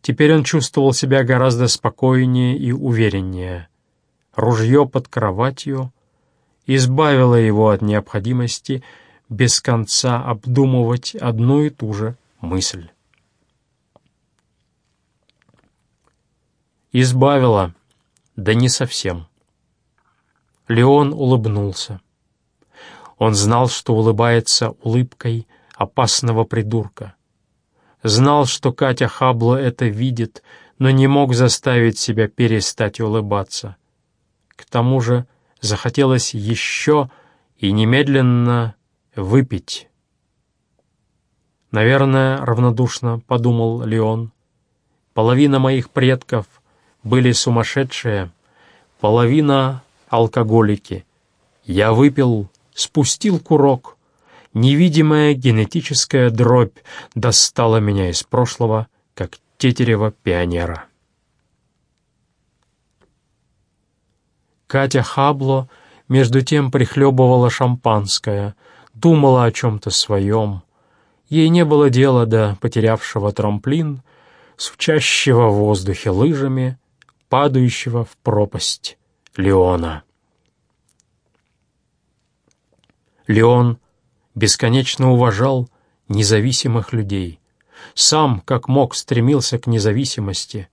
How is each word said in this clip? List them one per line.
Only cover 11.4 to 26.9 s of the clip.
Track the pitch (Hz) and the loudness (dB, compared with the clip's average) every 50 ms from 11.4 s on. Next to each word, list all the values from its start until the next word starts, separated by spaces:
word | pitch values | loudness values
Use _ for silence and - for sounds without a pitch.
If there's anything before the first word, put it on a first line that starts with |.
| 117 123 135 147 | 0 2 2 2
и | 151 151 | 0 -2
ту | 143 _ 117 107 104 | -4 _ -10 -8 -6
же | 101 107 110 123 _ _ _ _ _ | -6 -6 -8 -8 _ _ _ _ _
мысль. | - 82 90 92 92 - - 95 82 82 _ _ _ _ _ _ _ _ _ _ _ _ _ _ _ _ _ _ _ _ _ _ _ _ _ _ _ _ _ _ _ _ _ _ _ _ _ _ _ _ _ _ _ _ _ _ _ _ _ _ _ _ _ _ _ _ _ _ _ _ _ _ _ _ _ _ _ _ _ _ _ _ _ _ _ _ _ _ _ _ | -10 -6 -6 -6 -6 -6 -10 -12 -18 -20 _ _ _ _ _ _ _ _ _ _ _ _ _ _ _ _ _ _ _ _ _ _ _ _ _ _ _ _ _ _ _ _ _ _ _ _ _ _ _ _ _ _ _ _ _ _ _ _ _ _ _ _ _ _ _ _ _ _ _ _ _ _ _ _ _ _ _ _ _ _ _ _ _ _ _ _ _ _ _ _
Избавило, | - 127 127 127 123 127 131 139 143 139 127 123 110 101 95 87 85 _ _ _ _ _ _ _ _ _ _ _ _ | 0 0 2 2 2 2 2 4 4 4 2 2 2 2 0 -2 -6 _ _ _ _ _ _ _ _ _ _ _ _
да | - 95 107 110 | -8 -4 -2 0
не | 117 123 127 | 0 0 0
совсем. | - - 135 123 - - - 117 - 87 82 _ _ _ _ _ _ _ _ _ _ _ _ _ _ _ _ _ _ _ _ _ _ _ _ _ _ _ _ _ | 0 -2 -6 -6 -6 -8 -8 -8 -8 -8 -12 _ _ _ _ _ _ _ _ _ _ _ _ _ _ _ _ _ _ _ _ _ _ _ _ _ _ _ _ _
Леон | 120 117 120 131 139 147 147 139 | 0 2 4 6 6 4 2 0
улыбнулся. | - - 139 127 131 123 107 113 104 104 104 101 95 - - - 104 92 _ _ _ _ _ _ _ _ _ _ _ _ _ _ _ - - - - - - - _ _ | -2 -2 0 0 0 0 0 -2 -2 -2 -4 -6 -6 -10 -12 -12 -14 -18 _ _ _ _ _ _ _ _ _ _ _ _ _ _ _ -20 -20 -20 -20 -20 -20 -20 _ _
Он | - 113 107 | 0 0 0
знал, | 101 101 104 117 120 131 123 | 0 0 0 2 2 0 0
что | - - - - 117 | -2 -6 -4 -2 0
улыбается | 110 110 113 110 104 117 120 117 117 113 - - - 120 113 - _ | 2 2 2 2 2 2 2 2 0 0 0 -2 -2 -2 -4 -6 _
улыбкой — | - 117 110 123 127 127 - _ - 120 117 113 113 _ _ _ _ _ - | -6 -2 0 0 -2 -2 -8 _ -8 -6 -6 -6 -8 _ _ _ _ _ -6
опасного | - 101 - _ - 127 117 - - - 117 113 110 110 | -6 -6 -4 _ -2 0 0 0 -2 -2 -2 0 -2 -2
придурка. | - - 117 104 104 113 113 101 98 | -2 -4 -6 -4 -2 -4 -4 -6 -6